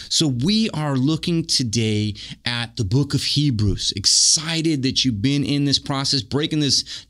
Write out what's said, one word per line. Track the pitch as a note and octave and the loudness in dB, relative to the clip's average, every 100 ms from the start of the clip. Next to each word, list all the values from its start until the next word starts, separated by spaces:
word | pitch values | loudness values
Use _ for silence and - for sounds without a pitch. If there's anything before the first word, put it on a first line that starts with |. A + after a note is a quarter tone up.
| - | -4
So | - D#3 | 0 0
we | A#2+ D#3+ G#3+ A3 | 0 2 2 0
are | D#3 D3+ C3+ | 0 -2 2
looking | C#3 D#3+ - E3 D#3+ | 2 0 0 -2 0
today | - B2 A2+ A2 G#2 G#2+ G2+ - - | 0 0 0 2 0 0 -4 -12 -10
at | A#2+ A#2+ A#2 - | -4 -4 -4 -4
the | |
book | F#2+ C3+ C#3 | 0 0 0
of | C3+ | -2
Hebrews. | - - D3 A2 G#2 G#2 - | -2 0 0 2 0 0 -4
Excited | - - - - - D#3 E3 E3 C#3+ | -2 2 4 4 2 0 -2 0 0
that | B2+ - | 0 0
you've | C3 G#2 | 0 2
been | B2+ C#3+ | 2 2
in | A#2 C#3+ | 0 0
this | C#3+ C3+ | 2 0
process, | - C3+ C3+ C#3 | -2 -4 -2 -2
breaking | G2+ C#3 D#3 D#3 | -2 -2 0 0
this | C#3 - - - | 2 0 -2 -10